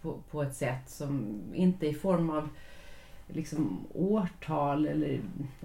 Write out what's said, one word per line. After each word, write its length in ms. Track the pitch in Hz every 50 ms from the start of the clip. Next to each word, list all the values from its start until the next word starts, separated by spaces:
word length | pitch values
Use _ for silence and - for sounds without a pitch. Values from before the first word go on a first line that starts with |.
| -
på, 160 | 160 - - - -
på 120 | - 151 143
ett 120 | 135 131
sätt 360 | - 143 123 127 131 - -
som 500 | - - 147 139 143 135 107 104 107 104 - 110 -
inte 320 | - 185 180 180 - 160
i 80 | 151 147
form 360 | - - 190 180 170 170 165
av, 180 | 151 151 151 143 - - - - - - - - - - - - - - - -
liksom, 580 | - 160 156 - 156 156 151 98 92 90 - - -
årtal 920 | - 170 196 214 220 180 175 - - - 160 156 147 143 143 143 151 151
eller 340 | 143 147 156 147 143 131 123 - - - - 139 131 - - -